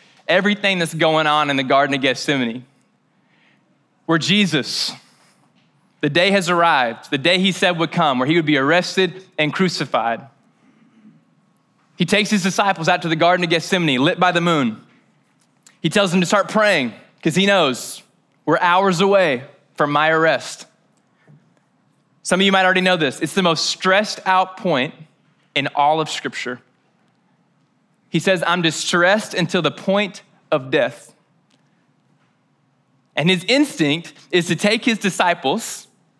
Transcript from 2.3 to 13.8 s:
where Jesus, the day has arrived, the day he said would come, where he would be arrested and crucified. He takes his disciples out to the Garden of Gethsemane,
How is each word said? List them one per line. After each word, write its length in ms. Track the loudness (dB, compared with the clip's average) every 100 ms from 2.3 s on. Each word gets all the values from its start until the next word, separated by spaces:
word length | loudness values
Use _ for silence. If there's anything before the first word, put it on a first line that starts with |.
| -2 -2 -6 -14 _ _ _ _ _ _ _ _ _ _ _ _ _ -2
where 120 | -2
Jesus, 760 | 2 2 2 0 -4 -6 -8 -10 _ _ _ _ _ _ _ _ _ _
the 100 | -2
day 200 | 2 2
has 180 | 2 2
arrived, 600 | 2 4 2 0 -4 -6
the 80 | -2
day 200 | 0 2
he 140 | 0
said 260 | 0 0 0
would 140 | -2
come, 260 | 0 0 0
where 100 | 0
he 80 | 0
would 100 | 2
be 100 | 2
arrested 680 | 2 0 0 -2 -2 -4 -12 -6
and 140 | -4
crucified. 680 | 0 -2 -2 -4 -2 -2 -4 -10 _ _ _ _ _ _ _ -20 -20 _ _ _ _ _ _ _ -6
He 80 |
takes 260 | 0 0 0
his 120 | 0
disciples 460 | 0 0 0 0 0
out 140 | 0
to 60 | 0
the 80 | 0
Garden 280 | 2 2
of 60 | 0
Gethsemane, 500 | -2 0 -2